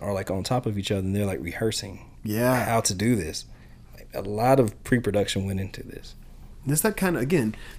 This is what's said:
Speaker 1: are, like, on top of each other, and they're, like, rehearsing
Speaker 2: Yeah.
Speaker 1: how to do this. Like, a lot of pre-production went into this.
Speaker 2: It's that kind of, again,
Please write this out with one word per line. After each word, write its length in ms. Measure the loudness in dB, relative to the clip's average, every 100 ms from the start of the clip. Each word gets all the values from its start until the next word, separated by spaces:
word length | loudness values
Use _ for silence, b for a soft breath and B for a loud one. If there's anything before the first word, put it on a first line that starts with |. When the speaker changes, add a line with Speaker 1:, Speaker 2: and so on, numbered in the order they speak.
Speaker 1:
are, 120 | -4
like, 180 | -4 -2
on 120 | -4
top 220 | 0 0 0
of 120 | -4
each 120 | -2
other, 100 | 0 0
and 80 | 0
they're, 100 | 0
like, 160 | -2
rehearsing 580 | -6 -2 -2 -2 -8 -14 -18 -12
Speaker 2:
Yeah. 400 | -4 0 2 2 2
Speaker 1:
how 140 | 2
to 120 | 2
do 220 | 2 2 2
this. 260 | 0 -6 -12 b b b b
Like, 140 | -20 -10
a 80 | -8
lot 380 | -4 2 6 6
of 200 | 6 0 0
pre-production 600 | 2 4 2 2 0 -2
went 140 | -4
into 240 | -6 -10
this. 320 | -14 -14 -16 -18 -20 -18 -18 -10 0
Speaker 2:
It's 140 | 2
that 140 | 2 2
kind 200 | 2 2
of, 80 |
again, 320 | 2 4 2 -2 B